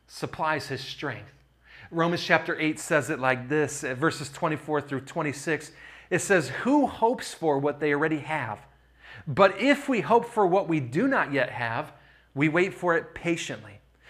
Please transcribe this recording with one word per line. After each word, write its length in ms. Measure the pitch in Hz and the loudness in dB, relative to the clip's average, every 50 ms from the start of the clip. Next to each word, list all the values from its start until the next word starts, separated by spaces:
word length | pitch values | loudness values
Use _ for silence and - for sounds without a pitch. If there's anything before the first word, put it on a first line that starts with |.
| _ | _
supplies 600 | _ - - 156 - - - 165 156 156 143 - | _ -12 -10 -10 -8 -6 -2 -2 0 0 -2 -2
his 140 | - 135 127 | -6 -8 -8
strength. 520 | - - - - 151 139 113 101 101 - - _ _ _ _ _ _ - - - - - | -8 -10 -10 -8 -8 -8 -8 -10 -12 -18 -20 _ _ _ _ _ _ -20 -20 -20 -18 -6
Romans 320 | 165 165 165 170 175 165 - | -2 0 0 0 0 -2 2
chapter 340 | - 170 160 - 170 160 - | 4 4 4 4 0 -2 -2
eight 200 | 156 156 151 - | -2 -2 -2 -4
says 300 | - - 170 147 - 151 | -2 0 2 2 2 0
it 100 | 151 123 | -2 0
like 300 | 131 131 127 123 123 127 | 0 0 0 0 -2 -2
this, 340 | 151 156 147 131 - - 151 | 0 0 0 0 -2 -6 -6
uh, 100 | 127 127 | -6 -2
verses 340 | 123 151 160 - - 143 - | 0 0 0 0 -2 -6 -12
twenty-four 520 | - - 175 160 156 - - 156 151 147 | -8 -4 -4 -2 -2 -4 -4 -2 -2 -2
through 200 | 143 - 139 131 | -2 -2 -6 -6
twenty-six. 680 | 135 - - 170 156 147 127 - - 170 151 147 - - - - - - - - - - | -6 -6 -6 -4 -4 -4 -4 -4 -4 -2 -2 -2 -4 -8 -18 -20 -20 -20 -20 -20 -4 -2
It 100 | 185 165 | -2 0
says, 280 | - - 196 175 139 - - - - | 2 4 4 4 4 0 -4 -4 0
"Who 240 | 240 285 302 269 | 4 4 4 4
hopes 460 | - - - 226 233 247 - - - - | 2 0 0 0 0 0 0 -4 -10 -8
for 260 | - 165 156 139 135 | -2 0 0 2 2
what 220 | 139 147 143 143 | 2 0 0 0
they 120 | 156 147 143 | 0 0 2
already 260 | 143 156 156 156 147 | 2 2 0 0 -2
have? 400 | - - 156 147 123 110 104 - - - _ _ _ _ _ _ - - - - - | -4 -4 -4 -4 -4 -6 -8 -10 -12 -18 _ _ _ _ _ _ -20 -20 -20 -12 -10
But 320 | 156 127 147 208 196 190 - | -2 4 6 6 6 6 4
if 300 | 226 277 285 285 - 269 | 4 4 4 4 2 0
we 100 | 254 208 | 0 0
hope 240 | 139 - 208 - 233 | 2 4 4 4 4
for 240 | - - 220 202 | 2 2 2 4
what 220 | 175 180 202 170 160 | 4 4 4 2 2
we 100 | 165 156 | 0 0
do 260 | 131 117 127 175 254 277 | 0 -2 0 0 2 2
not 240 | 262 208 147 143 139 | 2 0 0 0 0
yet 160 | 135 - - | 0 0 0
have, 420 | - 123 120 113 113 127 151 - - - - - _ _ _ _ - | -2 -4 -4 -4 -2 -4 -6 -8 -12 -20 -20 -20 _ _ _ _ -2
we 140 | 135 151 | 0 2
wait 260 | 156 151 175 190 190 - | 2 4 2 2 0 -2
for 220 | - 180 175 170 | -2 0 2 2
it 180 | 160 - - - | 2 0 -4 -10
patiently." 600 | - - 170 170 165 - - 127 107 104 101 101 - _ _ _ _ _ - | -6 -4 -2 -2 -2 -4 -6 -10 -10 -12 -16 -20 -20 _ _ _ _ _ -20